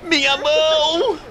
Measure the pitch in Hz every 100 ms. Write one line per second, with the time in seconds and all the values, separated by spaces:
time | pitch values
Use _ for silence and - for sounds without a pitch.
0 | 349 320 277 277 285 302 311 311 302 330
1 | 440 320 -